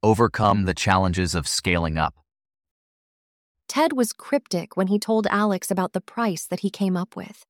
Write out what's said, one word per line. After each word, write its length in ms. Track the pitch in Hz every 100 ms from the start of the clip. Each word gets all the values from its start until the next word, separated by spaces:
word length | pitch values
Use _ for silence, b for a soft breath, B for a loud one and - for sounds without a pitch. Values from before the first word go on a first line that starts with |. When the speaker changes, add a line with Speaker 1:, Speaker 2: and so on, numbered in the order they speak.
Speaker 1:
Overcome 600 | 107 110 117 - 107 101
the 80 | 95
challenges 600 | 87 - 95 95 87 90
of 120 | 87 76
scaling 520 | - - 87 82 78
up. 160 | 78 - _ _ _ _ _ _ _ _ _ _ _ _ _ _ _
Speaker 2:
Ted 240 | - 320
was 220 | 277 233
cryptic 640 | - - 285 - 175 170 -
when 80 | 190
he 120 | 208
told 280 | - 220 202
Alex 440 | 202 214 190 -
about 220 | 190 185
the 80 | 185
price 460 | - - 233 160 -
that 140 | 180
he 100 | 202
came 260 | - 196 180
up 180 | 180
with. 300 | - 185 208